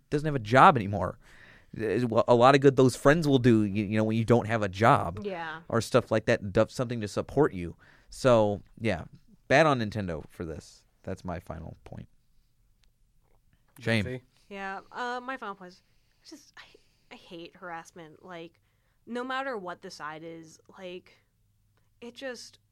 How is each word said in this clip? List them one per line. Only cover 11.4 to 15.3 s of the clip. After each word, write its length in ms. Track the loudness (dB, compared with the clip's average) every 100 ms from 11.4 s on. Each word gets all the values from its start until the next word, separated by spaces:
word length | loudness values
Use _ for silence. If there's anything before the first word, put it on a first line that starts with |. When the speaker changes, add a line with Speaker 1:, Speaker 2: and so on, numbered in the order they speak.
| -10 -14 -14 -18
Speaker 1:
point. 240 | -18 -18 -18 _ _ _ _ _ _ _ _ _ _ _ _ _ _ _ _ -10
Shame. 240 | -2 -2
Speaker 3:
Jeffy? 200 | -2 -8 _ _ _
Speaker 2:
Yeah, 300 | -14 -12 -12 -14
uh, 280 | -10 -8 -8
my 140 | -10